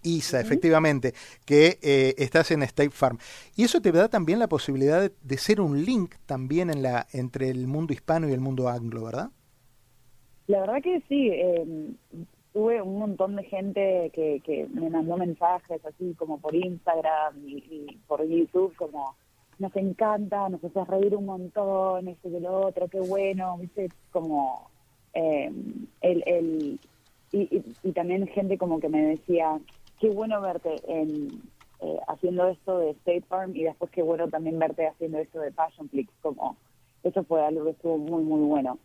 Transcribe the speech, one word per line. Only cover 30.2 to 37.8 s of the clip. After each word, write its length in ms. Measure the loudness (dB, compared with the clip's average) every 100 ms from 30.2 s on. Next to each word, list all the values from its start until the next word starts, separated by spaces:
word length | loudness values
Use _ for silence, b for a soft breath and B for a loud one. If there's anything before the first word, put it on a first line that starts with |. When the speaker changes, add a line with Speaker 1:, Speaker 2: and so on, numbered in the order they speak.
| -2 -2
Speaker 2:
verte 340 | -2 -4 -4 -6 -4
en, 400 | -2 -2 -4 -6 -10 -20 _ -20 _
eh, 180 | -6 -6 -6
haciendo 400 | -2 -2 2 2
esto 320 | 0 -2 0
de 120 | 0
State 340 | 0 0 0 0
Farm 260 | -4 -4 -2
y 80 | -4
después 260 | -4 -8
qué 100 | -2
bueno 260 | 0 0 0
también 280 | -2 -4 0
verte 300 | -2 0 -2
haciendo 320 | -2 -6 -6
esto 200 | -6 -6
de 100 | -8
Passion 360 | -2 -4 _ -6
Flix", 220 | -6 -6 _
como, 360 | -8 -4 -8 -8 _ _ _ _
eso 200 | -2 -2 0
fue 200 | 2 2
algo 200 | 0 -2
que 60 |
estuvo 260 | -4